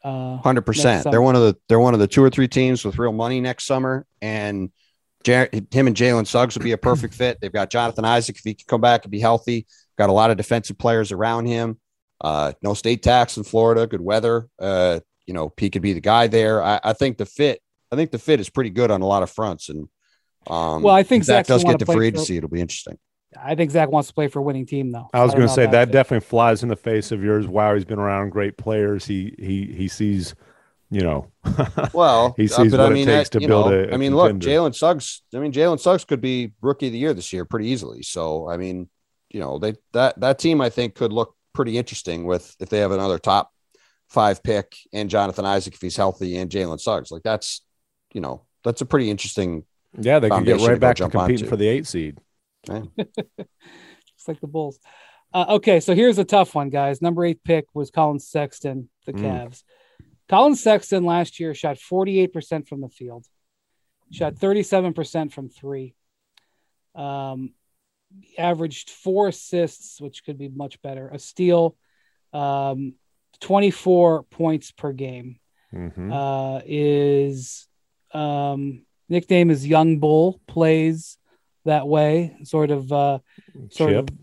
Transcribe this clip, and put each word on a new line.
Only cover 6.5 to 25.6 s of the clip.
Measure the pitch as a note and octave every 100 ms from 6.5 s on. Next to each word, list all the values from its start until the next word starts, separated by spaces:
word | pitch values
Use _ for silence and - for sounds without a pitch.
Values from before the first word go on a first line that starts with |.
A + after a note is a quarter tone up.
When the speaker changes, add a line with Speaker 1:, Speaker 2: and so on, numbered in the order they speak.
Speaker 2:
would | A#2
be | A#2
a | A2+
perfect | B2 B2 A#2
Speaker 1:
<clears throat> | -
Speaker 2:
fit. | B2 A#2
They've | G2
got | G#2 F#2+
Jonathan | A#2 A#2 G#2+
Isaac, | A2 A#2+ A#2 G#2
if |
he | G#2+
can | G#2+ -
come | A#2+
back | A#2+ A#2
and | G2+
be | G#2
healthy. | A2+ A#2 - A#2 - _ _ -
Got | G#2
a |
lot | G2 A2+
of | G#2
defensive | G#2 A#2 - G2
players | B2 A#2 G#2
around | G2 A2 A#2 A#2
him. | A#2 A#2 A2 _ _ _ _
Uh, | D#2 D2+ D2 C#2+
no | G2+
state | G2+ A2+ A#2
tax | - B2 A#2+ -
in |
Florida, | G2+ A2+ A2+ A2+ A2+
good | G#2
weather. | F2 A2 A2+ A#2 A#2 _
Uh, | F#2+ F#2 F2+ E2 _ _ -
you |
know, | F2+ D#2 -
he | G2+
could | F#2+
be | F#2
the | F2
guy | G2 A2+ A#2
there. | A2 A2 A2
I, | F#2 G#2
I | -
think | A2 C#3 A#2
the | G2+
fit, | - D3 A2+ _ _ _
I | B2+
think | D#3+
the | A#2
fit | - D3
is | F#2+
pretty | - A#2+
good | F#2 A#2+
on | G2
a | F#2+
lot | G2
of | F2+
fronts. | - G#2+ E2 -
And, | D2+ D2 _ _ _ _ _ -
um, | E2+ E2 D#2
Speaker 1:
Well, | G3+
I | F#3+
think | G3 B3
Speaker 2:
if | D3+
Zach | A#2+ A2
Speaker 1:
Zach's |
gonna | B2+
Speaker 2:
does | -
get | -
to | G2+
Speaker 1:
play | A2
Speaker 2:
free | A2+
Speaker 1:
for |
Speaker 2:
agency, | G2+ - F2
it'll | D#2+
be | E2+
interesting. | E2+ - - - _ _ _ -
Speaker 1:
I | C3 D#3
think | E3
Zach | D#3+ D3+
wants | D3 -
to |
play | - D3
for | D3
a |
winning | C#3+ C3+ B2+
team, | C#3+ C3
though. | A#2+ -
Speaker 3:
I | B2
was | B2
Speaker 1:
I |
don't | A#2+
Speaker 3:
gonna | A#2+
Speaker 1:
know |
Speaker 3:
say | C3